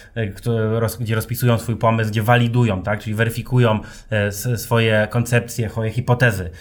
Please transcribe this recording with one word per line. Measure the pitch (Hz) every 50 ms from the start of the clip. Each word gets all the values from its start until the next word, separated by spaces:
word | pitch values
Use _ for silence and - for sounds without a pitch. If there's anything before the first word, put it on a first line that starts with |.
| - - -
e, | 120 110
kto-, | 98 95 - - 120 117 113 110 110 110 113
roz-, | 113 104 - -
gdzie | 117 104 113
rozpisują | 110 107 - 117 - 127 123 117 113
swój | - - 113
pomysł, | 107 120 113 113 113 110 107
gdzie | 104 113
walidują, | 107 113 120 120 120 117 113 123 120 110 95 90
tak? | 85 101 107 107
Czyli | - 110 107
weryfikują, | 107 113 113 - 120 113 - 127 123 120 113 107 101 - - - - - -
e, | 110 104 101
s-, | 104 98 98 - 123 120 107
swoje | - - 120 117 113 113 107 107 107 110
koncepcje, | - 120 113 - 123 117 101 - - - 113 101
swoje | - 110 110 110
hipotezy, | - 123 - - 120 123 127 117 101 95 90 85 85 -